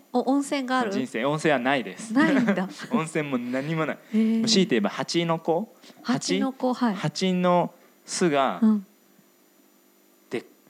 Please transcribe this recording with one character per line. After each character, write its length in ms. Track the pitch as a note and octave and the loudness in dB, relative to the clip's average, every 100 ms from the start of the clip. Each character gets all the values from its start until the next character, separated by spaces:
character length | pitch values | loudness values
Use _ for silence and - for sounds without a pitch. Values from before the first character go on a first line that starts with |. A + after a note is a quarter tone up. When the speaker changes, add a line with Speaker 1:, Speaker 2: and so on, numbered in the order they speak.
| - | -4
Speaker 1:
そ 100 | B3 | -2
う。 20 | |
Speaker 2:
お、 80 | - | 0
温 100 | C#4 | 0
泉 260 | C#4 C#4+ B3 | 0 -4 -2
が 120 | C4 | -2
あ 60 | A#3 | 0
る？ 40 | |
Speaker 1:
人 160 | F#3+ B2+ | -2 -4
生、 200 | A2+ C3 | -2 -2
温 100 | D3+ | 0
泉 160 | D#3+ | 2
は 60 | C#3 | 2
な 180 | B2 C#3 | 2 0
い 80 | |
で 140 | G2 F#2 | -2 -10
す。 160 | - | -4
Speaker 2:
な 160 | A3+ D#4 | 2 2
い 40 | |
ん 120 | C#4 A3+ | 2 2
だ。 200 | F3+ F#3+ - | 0 -4 -8
Speaker 1:
<laughs> 80 | - | -4
温 140 | - | -4
泉 240 | D#3+ E3 D3 | -2 -4 -2
も 80 | B2+ | -4
何 380 | A#2+ B2+ C#3+ | -4 -4 -4
も 100 | E3 | -2
な 80 | D3+ | -4
い。 60 | - - | -6 -4
Speaker 2:
へ 20 | G#3+ | 0
ー。 220 | A3 A3+ | 2 2
Speaker 1:
も 60 | |
う 40 | A3+ | 2
強 140 | G3 | 4
い 40 | - | 4
て 40 | |
言 80 | A#2 | 2
え 20 | |
ば 80 | G2+ | 0
蜂 380 | - C3+ E3+ E3+ | -2 -4 -2 0
の 120 | D#3+ | -2
子？ 320 | E3 E3 A3+ - - - | 0 -2 -2 -10 -20 -10
Speaker 2:
蜂 380 | - B3+ - C4+ | -4 -4 -2 -2
の 140 | C4+ | -2
子、 180 | C4 B3+ | -2 -4
は 200 | B3 A#3+ | 0 -2
い。 20 | |
Speaker 1:
蜂 400 | F#3+ D3+ - F#3+ | -2 -4 -2 0
の 400 | F#3 F3+ F3 D#3+ - _ _ - | 2 4 4 2 -4 _ _ -10
巣 240 | - F3+ | -2 2
が、 300 | C#3+ C3 F#2 | 4 2 2
Speaker 2:
う 40 | A3 | 2
ん。 200 | G#3+ F#3+ _ _ _ _ _ _ _ _ _ _ _ _ _ _ | 2 -2 _ _ _ _ _ _ _ _ _ _ _ _ _ _
Speaker 1:
で 80 | A#2+ | -10
っ 60 | - _ _ | -10 _ _